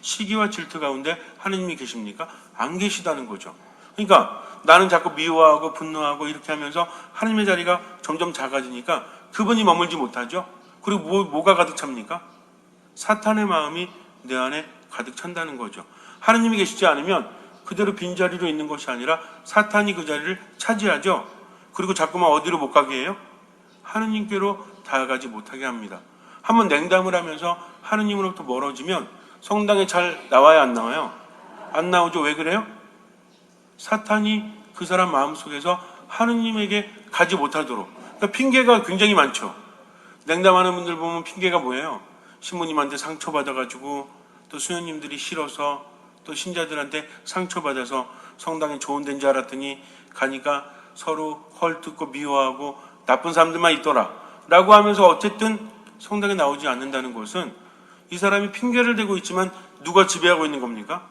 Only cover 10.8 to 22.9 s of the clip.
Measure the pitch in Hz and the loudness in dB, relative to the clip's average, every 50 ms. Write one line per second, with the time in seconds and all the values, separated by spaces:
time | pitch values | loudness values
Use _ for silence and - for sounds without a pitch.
10.8 | - - 202 196 156 156 175 196 196 160 143 151 160 190 190 170 175 160 151 - | -6 -4 -4 -4 -2 0 0 0 0 0 -2 0 4 4 6 6 4 0 0 -10
11.8 | - 143 131 120 107 - 160 170 - - - - _ _ _ _ _ _ _ _ | -8 -8 -8 -10 -10 -10 -10 -12 -12 -16 -20 -20 _ _ _ _ _ _ _ _
12.8 | _ _ _ - - - 214 208 214 214 220 214 214 202 185 160 151 147 156 170 | _ _ _ -16 0 0 0 0 2 0 0 2 0 2 0 0 0 -2 -4 -6
13.8 | 180 180 180 - - - _ _ _ 123 131 127 127 131 143 151 147 - - - | -8 -10 -12 -20 -20 -20 _ _ _ -6 -4 -2 -2 -2 -4 -6 -10 -12 -18 -20
14.8 | - _ - - 117 123 127 - - 175 175 170 165 160 143 123 117 104 95 - | -20 _ -12 -12 -12 -12 -12 -12 -12 -10 -8 -8 -8 -8 -8 -10 -12 -12 -12 -16
15.8 | 82 - - - - - - - - - 226 233 226 233 226 208 190 - - - | -20 -20 -20 -20 -20 -20 -20 -4 4 4 4 6 6 2 2 2 0 0 0 2
16.8 | 196 175 151 139 147 180 196 165 117 - - - - - - - _ - - 170 | 4 4 4 4 0 0 0 -2 -2 -4 -12 -20 -20 -20 -20 -20 _ -14 -2 -2
17.8 | 208 196 196 - 175 180 180 180 180 180 180 180 175 170 151 151 151 151 151 143 | 0 -2 0 -4 -6 -8 -2 0 0 0 0 -2 -4 -2 -2 -4 -6 -6 -8 -10
18.8 | - - 127 120 120 135 160 160 - - - - - - - 214 208 208 208 208 | -8 -8 -8 -6 -2 -2 -2 -2 -2 -12 -20 -20 -20 -2 2 2 2 4 2 0
19.8 | 208 202 196 170 165 151 151 147 147 170 190 190 - - - - - - 233 208 | 0 0 -2 -4 -4 -6 -6 -6 -4 -6 -8 -8 -10 -20 -16 -10 -2 -2 -2 0
20.8 | 202 202 170 143 147 190 180 123 - - - - - - - - - _ _ - | 2 0 0 2 2 0 0 0 -2 -8 -18 -20 -20 -20 -20 -20 -20 _ _ -8
21.8 | 175 185 190 - 156 - - 180 180 165 147 156 151 165 170 160 147 131 - 156 | -4 -4 0 0 0 -2 0 2 4 6 6 4 2 0 -2 -2 -4 2 2 2
22.8 | 139 135 | 2 2